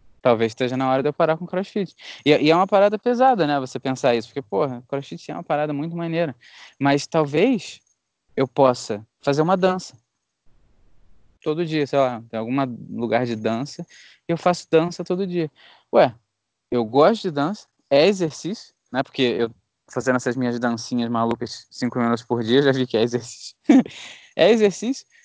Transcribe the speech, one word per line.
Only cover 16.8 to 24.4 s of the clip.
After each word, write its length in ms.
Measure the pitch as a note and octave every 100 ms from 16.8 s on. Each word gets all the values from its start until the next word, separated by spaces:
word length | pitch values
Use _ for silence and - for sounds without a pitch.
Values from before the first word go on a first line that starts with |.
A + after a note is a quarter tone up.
| A2+
gosto 380 | C3 D#3+ A3
de 80 | F#3+
dança, 360 | C#3+ D3 G#3+ - _ _
é 180 | C#3 E3+
exercício, 680 | G3 E3 - D#3+ A3 - _ _
né, 120 | B2+
porque 180 | C3+ -
eu 300 | B2 F#2+ A2+ - _ _ _
fazendo 240 | C3 A#2+ B2+
essas 200 | B2+ B2
minhas 240 | B2 A#2+
dancinhas 500 | A#2+ A#2 - B2 A#2
malucas 580 | A#2 A#2 A2+ A#2+ - -
cinco 300 | - B2 B2+
minutos 240 | A#2 A#2
por 200 | - A#2+
dia, 180 | A2 B2+
já 100 | C#3
vi 160 | C3 B2+
que 100 | G#2+
é 60 |
exercício. 520 | A#2+ A#2+ A#2 - - - -
<laughs> 580 | C4+ - - - - -
É 140 | -